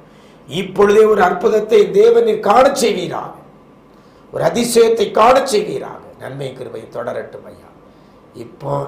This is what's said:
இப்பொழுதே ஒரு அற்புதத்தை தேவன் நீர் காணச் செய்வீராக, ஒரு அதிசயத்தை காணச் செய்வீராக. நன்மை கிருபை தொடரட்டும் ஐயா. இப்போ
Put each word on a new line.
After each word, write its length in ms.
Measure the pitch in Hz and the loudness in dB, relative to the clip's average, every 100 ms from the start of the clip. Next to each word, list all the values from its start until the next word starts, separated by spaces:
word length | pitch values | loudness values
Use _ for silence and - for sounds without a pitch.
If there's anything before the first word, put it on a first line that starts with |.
| - - - - - | -20 -20 -20 -20 -12
இப்பொழுதே 560 | 143 190 180 202 208 | -10 -6 0 2 4
ஒரு 200 | 214 208 | 4 4
அற்புதத்தை 680 | 180 - 226 214 208 226 185 | 2 0 0 0 2 2 2
தேவன் 320 | 180 226 233 | 4 4 4
நீர் 160 | 220 202 | 2 0
காணச் 460 | 196 202 262 - 233 | 0 4 2 2 -2
செய்வீராக, 460 | 185 160 120 - - - - _ _ _ _ _ _ - | -2 -6 -8 -12 -16 -20 -20 _ _ _ _ _ _ -14
ஒரு 100 | - | -4
அதிசயத்தை 680 | 151 226 240 226 226 226 208 | -2 -2 -2 2 2 2 0
காணச் 440 | - 220 262 - 208 | 2 4 4 2 -2
செய்வீராக. 460 | - 135 - - - - | -2 -8 -10 -16 -20 -18
நன்மை 340 | 117 139 135 | -16 -12 -12
கிருபை 300 | 123 120 113 110 | -12 -14 -16 -14
தொடரட்டும் 540 | 123 120 113 104 104 104 | -12 -8 -8 -10 -16 -20
ஐயா. 240 | 98 - - - _ _ _ _ | -20 -20 -20 -20 _ _ _ _
இப்போ 540 | - - - 139 143 | -20 -20 -14 -8 -6